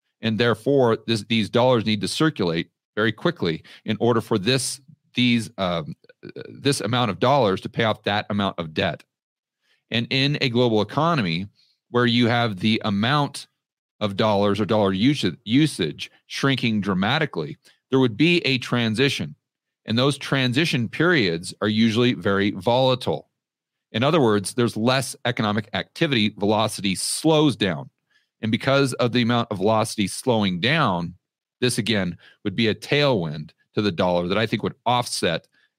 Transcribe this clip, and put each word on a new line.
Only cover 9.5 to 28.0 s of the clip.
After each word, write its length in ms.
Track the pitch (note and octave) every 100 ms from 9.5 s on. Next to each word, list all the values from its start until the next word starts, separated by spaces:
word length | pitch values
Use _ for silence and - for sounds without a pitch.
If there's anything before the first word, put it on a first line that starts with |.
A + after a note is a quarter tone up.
| _ _ _ -
And 180 | A2+ A2+
in 280 | C3+ C#3 D3
a 100 | C3+
global 320 | A#2 B2 G#2+
economy 680 | G2 - E3 D#3 F2+ E2 G2+ _ _ _ _
where 160 | A#2+ A#2+
you 220 | A#2+ A#2
have 320 | A#2+ A#2+ F#2
the 220 | A2 A2 G#2+
amount 640 | G2+ A#2 D3 C#3+ - - _ _ _ _ -
of 160 | G#2 G2
dollars 460 | A2 G2+ G2+ G2
or 40 | E3+
dollar 280 | A2 G2
usage, 440 | F#2+ B2+ C#3+ G2 D2
usage 680 | G#2 B2+ D#3 - D#2+ - - _ -
shrinking 540 | - C3+ B2+ A#2+ G#2+
dramatically, 760 | F#2+ F2+ G2+ D3+ D#3 - D3 D#3+ _ _ -
there 100 | C3
would 160 | B2+ G#2
be 240 | D#3+ F3 C3
a 120 | C3
transition. 800 | - A#2+ A2+ A2 C#3 - D2+ - _ _ _ _ -
And 120 | A2+
those 200 | C3+ C#3+
transition 680 | - C3+ B2+ A#2+ E3 C#3+ A2
periods 680 | - E3+ E3 F#2+ E2+ F#2 -
are 60 | G#2+
usually 460 | G#2+ A2+ A2 B2
very 380 | F#2 G2+ G2 G2+
volatile. 800 | F#2+ G#2+ B2 C3 B2+ - C2+ - _ _ _ _ _ _
In 120 | A2
other 180 | C#3 E3
words, 320 | A#2 G#2 F#2+
there's 240 | - A#2 G#2+
less 380 | A#2 C3 C3 - A#2+
economic 440 | B2 A2 G#2 -
activity, 600 | F#2 - - E3 B2 G#2+ G#2
velocity 580 | G2+ G#2+ G#2+ - F#2+ F2
slows 640 | - - D#3 D3+ D3+ F#2+
down. 320 | G2 D2 C2 _